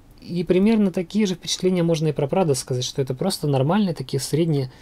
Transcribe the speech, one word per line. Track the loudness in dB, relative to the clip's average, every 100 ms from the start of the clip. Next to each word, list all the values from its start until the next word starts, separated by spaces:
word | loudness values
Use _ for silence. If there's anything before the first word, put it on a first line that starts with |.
| -20 -20
И | -8 -4
примерно | 0 2 4 4 2
такие | 0 -2 0 0
же |
впечатления | -2 -6 -2 0 2
можно | 2 2 0
и |
про | 0 0
Прадо | 2 2
сказать, | 0 -2 -4
что | -4 -4
это | -4
просто | -4 -4 -2 0
нормальные | 0 2 2 0
такие | -2 -6 -6
средние | -2 0 2 0 -2 -8